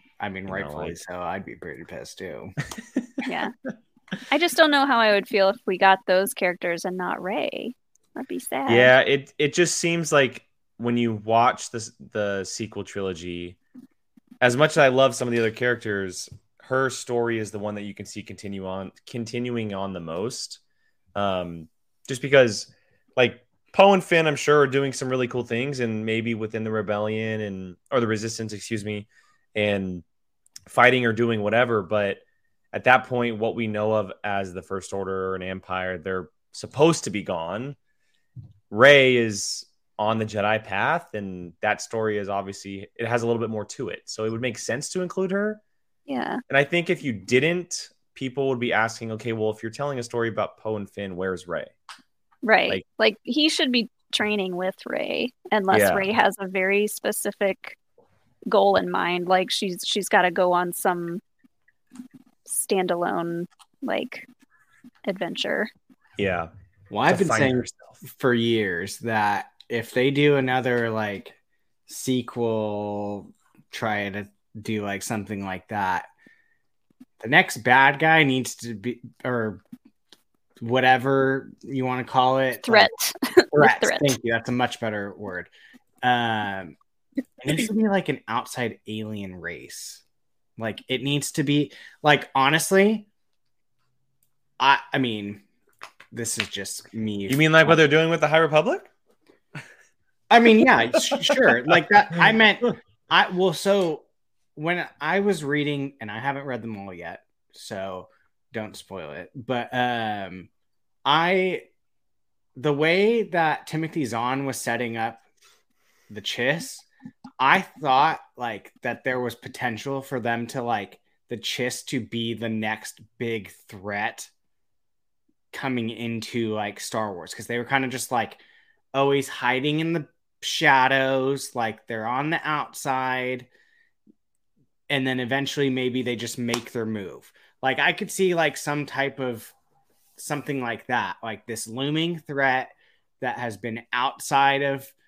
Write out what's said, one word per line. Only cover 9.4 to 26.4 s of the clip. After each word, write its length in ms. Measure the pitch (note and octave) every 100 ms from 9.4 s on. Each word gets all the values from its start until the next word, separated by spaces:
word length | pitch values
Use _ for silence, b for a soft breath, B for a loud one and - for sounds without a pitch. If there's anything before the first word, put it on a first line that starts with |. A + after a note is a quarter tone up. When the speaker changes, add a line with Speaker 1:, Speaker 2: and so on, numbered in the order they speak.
| D3
Speaker 2:
just 240 | D#3+ E3+ -
seems 340 | E3+ E3+ D#3
like 340 | D3 C3 - _ _ _ -
when 200 | A#2 A#2+
you 160 | A#2
watch 580 | G#2+ G#2+ A2+ A#2+ - -
this, 200 | A#2 A2+ _ C#2
the 320 | G#2+ G2+ G2
sequel 400 | F#2 - G#2+ G2+
trilogy, 720 | F#2+ G2+ F#2+ E2+ F2+ F2 F2 - _ - - _ _ _ _ -
as 140 | B2 B2
much 140 | D3+
as 60 | D#3+
I 100 | C#3
love 260 | B2+ C3+ A#2+
some 120 | B2
of 40 |
the 80 | A#2
other 120 | A2+
characters, 800 | A2+ B2 A2+ A2 G2+ F#2+ F2+ - - _ _
her 260 | - C3 C3
story 500 | B2 - A#2+ A#2 A2+
is 100 | G#2
the 80 | G#2
one 160 | G#2 G#2
that 80 |
you 100 | G2+
can 120 | G2 G2+
see 160 | G#2+
continue 460 | G2 F#2+ G2+ G2 F#2+
on, 240 | F#2+ F#2 _ -
continuing 640 | B2 A2+ A#2+ B2 A#2+ A2
on 200 | G2 G2
the 60 | F#2
most. 580 | E2 E2+ A2 C3 - - _ _ _ _ _ -
Um, 540 | G2+ F#2 F2 E2+ D#2+ _ _ _ -
just 140 | C3
because, 500 | C#3 C#3 A#2+ G2+ - _ _ _ _ -
like, 300 | B2 - _ _ _
Poe 220 | - G3
and 100 | F#3+
Finn, 240 | - E3+ D#3+
I'm 80 | C#3+
sure, 240 | - D3
are 80 | C3+
doing 260 | C3+ C#3
some 160 | B2 C3
really 180 | C3 B2
cool 140 | B2+
things, 360 | A#2 A#2 C3+ C3
and 260 | A#2 G#2+ A2
maybe 300 | A2 A2+
within 280 | A2